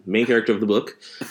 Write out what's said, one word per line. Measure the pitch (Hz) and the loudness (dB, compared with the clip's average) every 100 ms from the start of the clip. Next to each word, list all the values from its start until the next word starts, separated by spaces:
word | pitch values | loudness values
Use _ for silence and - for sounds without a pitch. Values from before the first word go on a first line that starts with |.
| 92 | -4
main | 107 120 | 0 2
character | 117 110 | 2 2
of | 107 | 0
the | 107 | 2
book, | 104 - - - - - | 0 -2 -10 -18 -14 -12